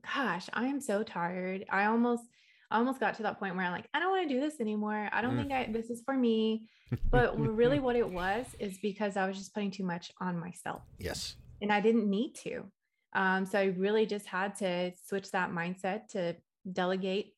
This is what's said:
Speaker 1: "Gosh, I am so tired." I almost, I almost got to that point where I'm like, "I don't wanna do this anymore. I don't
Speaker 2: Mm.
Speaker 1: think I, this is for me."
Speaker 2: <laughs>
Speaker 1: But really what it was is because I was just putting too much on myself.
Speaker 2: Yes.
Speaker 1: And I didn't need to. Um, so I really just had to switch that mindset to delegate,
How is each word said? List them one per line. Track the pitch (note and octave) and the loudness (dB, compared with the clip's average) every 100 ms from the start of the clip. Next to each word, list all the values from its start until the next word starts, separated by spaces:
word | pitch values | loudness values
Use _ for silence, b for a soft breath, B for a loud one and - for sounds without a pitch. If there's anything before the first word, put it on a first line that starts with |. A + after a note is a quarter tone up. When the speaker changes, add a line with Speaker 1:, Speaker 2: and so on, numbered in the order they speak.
| - | -6
Speaker 1:
"Gosh, | C#4 B3 F3 - | -2 0 -2 -4
I | - B3+ | -2 -2
am | C#4 | -2
so | - G3+ | 0 0
tired." | G#3+ F#3 F3 F#3 F#3 F#3+ - | 0 -2 -2 -2 -4 -4 -2
I | F#3+ G#3 | 2 4
almost, | A#3 A#3+ A#3+ A#3 b b b b | 4 4 2 -2 b b b b
I | G#3+ | 2
almost | B3 B3+ | 2 2
got | G#3 F3 | 0 0
to | |
that | G#3 - | -2 -2
point | G3 F#3 | -4 -2
where | F3+ | 0
I'm | |
like, | F3 - | -2 -4
"I | D4 | -2
don't | F4+ | 2
wanna | F#4+ E4 | 2 2
do | B3+ | 0
this | D4+ D4 | 0 -2
anymore. | G#3+ G#3+ G#3 G#3+ G#3 | -2 -2 -2 -2 -2
I | - | 0
don't | A#3+ C4+ | 0 0
Speaker 2:
Mm. | |
Speaker 1:
think | C#4 | 0
I, | C4 A#3+ | -2 -2
this | A3 A3+ | -4 -4
is | A#3 - | -6 -2
for | C4+ | 2
me." | A#3+ A3 A3 A3 B B B | 4 4 2 0 B B B
Speaker 2:
<laughs> | - - | 0 4
Speaker 1:
But | A#3+ A#3+ - | 6 6 4
really | - A3 A#3+ C#4+ | 0 4 4 4
what | C4 A#3+ | 2 2
it | G#3+ | 0
was | F#3 F3+ G#3 B3+ - | -2 -2 -2 -4 -8
is | G#3 F#3+ | -8 -4
because | G#3+ G3 G#3 G3 | -4 -2 -2 0
I | F#3+ | -2
was | G3 | -2
just | F#3+ | -8
putting | G#3+ G3+ | -4 -4
too | F#3+ | -2
much | F#3+ F3 - - | -4 -4 -8 -8
on | F3+ F3 | -4 -4
myself. | F3 - - - - - | -6 -8 -8 -8 -12 -10
Speaker 2:
Yes. | - - - - - - | -8 -6 -8 -12 -18 -6
Speaker 1:
And | G#3 | 0
I | G#3 | 4
didn't | G#3 A#3 G3+ | 6 4 4
need | G3 D4+ - | 0 -2 -6
to. | - - G3 - _ _ _ | -10 -10 -10 -18 _ _ _
Um, | G3 F#3+ F#3+ F#3+ | 0 2 2 2
so | G#3 | 2
I | G3 F3+ F#3+ | 2 2 2
really | A3 A3 | 2 2
just | G#3 - | -2 -4
had | F#3 G3+ G3 | -4 -4 -2
to | F#3+ F3 F3+ F3+ - | -2 0 -2 -4 -6
switch | G3 F#3+ | -6 -2
that | G3 F3+ | -2 -2
mindset | E3+ E3+ F#3 F#3+ G#3 - | -2 -4 -4 -4 -4 -6
to | G3+ E3+ E3+ _ _ F#3+ | -4 -4 -4 _ _ -6
delegate, | F3+ F3+ F#3+ F#3+ F#3+ - | 0 0 0 0 -2 -4